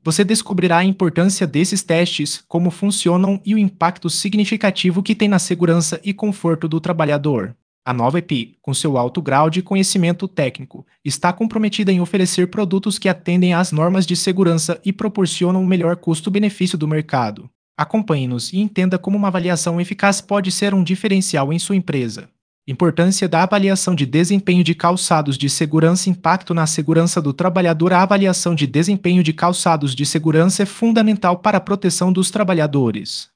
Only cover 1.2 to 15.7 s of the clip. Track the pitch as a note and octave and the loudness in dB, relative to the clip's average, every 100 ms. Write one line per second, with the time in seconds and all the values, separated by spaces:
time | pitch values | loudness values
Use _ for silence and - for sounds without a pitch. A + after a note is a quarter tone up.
1.2 | F#3+ F#3+ E3+ C#3+ F#3 G3+ - E3 F3 - | 0 0 -2 0 0 -2 0 0 0 -2
2.2 | D3 - _ E3+ F3 - G3+ - F3 F3+ | -6 -8 _ 0 0 0 -4 0 0 2
3.2 | G3 G3 G3+ G#3+ G3 - E3+ - E3 - | 2 0 0 0 0 0 -4 -2 -6 -4
4.2 | G3+ G#3 G#3 A3 G3+ - F3+ F3+ G3 G#3+ | -2 0 0 0 0 0 0 0 -2 0
5.2 | G#3 F#3 - E3+ E3+ E3+ D#3+ E3 G3+ G3 | 2 2 0 0 2 2 0 -4 -6 -4
6.2 | G#3+ G3 E3+ D#3+ D#3+ D#3+ F3+ E3 D3+ D3 | -4 -2 -2 -2 -2 -4 -4 -2 0 0
7.2 | D3 A#2+ G2 - _ _ B2 B2 B2 E3+ | 0 -2 -4 -10 _ _ -6 0 0 0
8.2 | F3 C3 A#2 _ - C3 D#3 B2+ B2 F3 | -2 -4 -4 _ -6 -4 0 0 -2 -4
9.2 | C3+ C#3 D#3+ F3+ F3+ G3 F#3+ G3 E3+ F3 | 0 2 2 0 -2 0 0 2 0 0
10.2 | F#3+ - - - C3 - - _ C#3+ - | -4 -2 -4 -4 -18 -20 -20 _ -8 -2
11.2 | F3 F3+ A3+ A3 G#3+ G#3 G3 F3+ F3 G3 | -2 0 -2 0 -2 0 2 2 0 0
12.2 | F3+ - F3+ G#3+ F#3 F#3+ G#3 F#3+ F#3+ F#3 | 0 0 0 0 -2 0 -2 -2 -2 -2
13.2 | - F3+ F3+ F3 F3+ D#3 E3+ F#3+ E3+ F3 | 0 2 2 2 0 0 2 2 0 0
14.2 | F#3+ F#3 F3 E3 E3 E3 G3 G3 A3 G3+ | 0 2 2 2 -2 -4 -4 -4 -4 -2
15.2 | F3+ - F3+ F#3 F#3 | -2 0 0 2 2